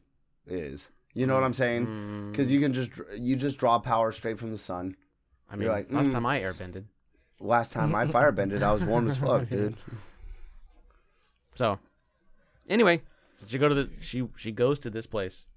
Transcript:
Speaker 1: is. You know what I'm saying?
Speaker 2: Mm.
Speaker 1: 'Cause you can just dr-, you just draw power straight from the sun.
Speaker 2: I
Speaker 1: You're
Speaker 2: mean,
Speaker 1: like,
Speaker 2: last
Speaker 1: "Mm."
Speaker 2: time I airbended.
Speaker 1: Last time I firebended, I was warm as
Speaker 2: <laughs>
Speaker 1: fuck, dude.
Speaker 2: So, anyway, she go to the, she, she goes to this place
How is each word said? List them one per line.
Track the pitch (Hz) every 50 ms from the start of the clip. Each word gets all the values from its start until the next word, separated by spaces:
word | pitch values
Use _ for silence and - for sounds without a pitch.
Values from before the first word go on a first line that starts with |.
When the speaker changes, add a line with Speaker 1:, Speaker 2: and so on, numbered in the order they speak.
| _ _ _ _ _ _ _ _ _
Speaker 1:
is. | - 90 87 78 67 71 71 - - _ _ _ _
You | - 120 131
know | 131 131
what | 131 131
I'm | 127 104
saying? | 131 127 120 117 120 117
Speaker 2:
Mm. | 110 110 107 104 104 104 104 101 104 104
Speaker 1:
'Cause | 139 135 123
you | 139 139
can | 147 139
just | 123 131 123 123
dr-, | - - - 87 104 113
you | 123 127 131
just | 123 139 143 135 -
draw | 131 117 117 113
power | - 127 117 113 113 110
straight | 110 - - 113 110 107
from | 113 113
the | 110 101
sun. | - - 90 90 92 95 95 - _ _ _ _ _ _ _ _ _ -
Speaker 2:
I | 104
Speaker 1:
You're | 104
Speaker 2:
mean, | 107 113
Speaker 1:
like, | 107 101 - -
Speaker 2:
last | 135 - 143 135
Speaker 1:
"Mm." |
Speaker 2:
time | 127 120 117
I | 127 143 117
airbended. | 95 95 87 - 92 90 90 95 107 - _ _ _ _ _ _ _ _ _ -
Speaker 1:
Last | 95 101 120 120 113 - -
time | - - 151 185
I | 214 185
firebended, | - - 120 147 143 107 104 98 98 101 101
I | 101 104
was | 107 101
warm | 92 101 113 120 120 117
as | 139 131
Speaker 2:
<laughs> |
Speaker 1:
fuck, | 139 - 123 - 120 104
dude. | 98 101 104 110 110 - - - 117 107 - - - - - - - - - - - - - - - - - - _ _ _ _ _ _ _ _ _ _ _ _ -
Speaker 2:
So, | - 123 107 98 - - _ _ _ _ _ _ _ _ - - _ _ _ _ _ _ -
anyway, | 190 233 220 175 170 - - - _ _ _ _ _ _ 101
she | 104 123 131
go | 147 147
to | 143
the, | 139 131 - - -
she, | - - 123 127 123 - -
she | - - 113
goes | 107 113 120 135 147 139
to | - 117
this | 104 113 110
place | - 113 104 92 92 - - - - -